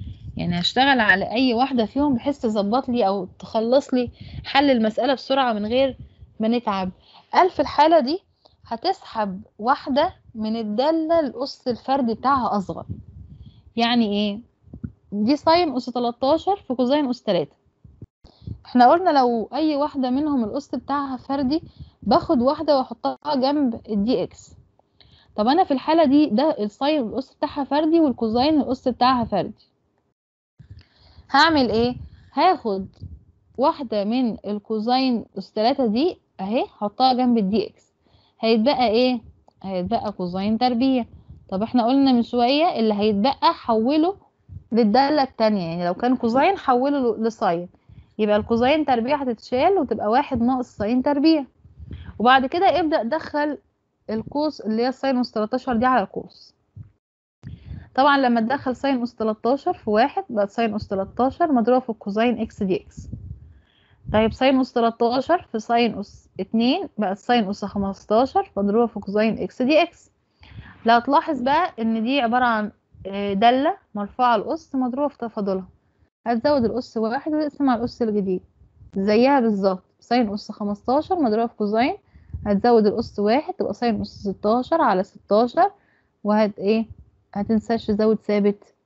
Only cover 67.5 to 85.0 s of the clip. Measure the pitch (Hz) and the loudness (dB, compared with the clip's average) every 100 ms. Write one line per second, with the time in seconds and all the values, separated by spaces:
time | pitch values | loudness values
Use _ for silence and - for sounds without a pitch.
67.5 | 202 196 208 196 196 - 214 262 392 381 | -6 -8 -6 -6 -6 0 0 2 0 -4
68.5 | - 202 208 233 214 202 202 220 202 185 | -4 0 0 0 -2 -6 -2 0 -2 -6
69.5 | - 254 311 339 - _ _ _ _ - | -4 2 2 2 -4 _ _ _ _ -20
70.5 | - - - 220 233 233 277 320 285 240 | -20 -20 -4 2 2 4 0 0 -4 0
71.5 | 294 359 - 226 226 220 277 233 247 247 | 0 -2 -4 -4 -2 -2 0 0 0 0
72.5 | 220 214 - _ - 190 196 202 196 226 | 0 -4 -10 _ -18 -12 -6 -4 2 4
73.5 | 254 294 403 _ 208 202 - 247 226 - | 4 2 -2 _ -8 -8 -2 2 2 -2
74.5 | 320 - 269 254 254 294 - 233 220 202 | -8 -6 -4 -2 -2 -4 -4 -10 -6 -4
75.5 | 190 185 _ _ _ _ _ - 233 294 | -4 -6 _ _ _ _ _ -4 -2 0
76.5 | 294 233 226 247 - 220 254 320 302 302 | 0 0 -2 -6 -6 -4 -4 -4 -4 -4
77.5 | - 277 233 247 - 226 208 190 180 - | -2 0 0 -2 -4 -2 -2 -2 -4 -6
78.5 | _ _ _ - 196 196 214 254 277 226 | _ _ _ -10 -4 2 4 4 4 2
79.5 | 202 196 185 - _ - 240 220 208 - | 0 0 -2 -8 _ -2 0 0 -4 -10
80.5 | 208 208 202 - 269 311 370 269 214 233 | -10 -8 -6 -2 -2 0 0 0 0 -2
81.5 | - 208 220 262 403 _ - - - - | -4 -2 0 0 -2 _ -20 -16 -10 -2
82.5 | 202 240 233 208 196 - - 208 240 311 | 2 4 6 4 0 -4 -4 0 0 -2
83.5 | 370 403 208 240 208 202 - 202 185 208 | -6 -6 -2 -2 -2 -6 -8 -8 -4 0
84.5 | 233 254 330 277 185 | 0 0 2 2 2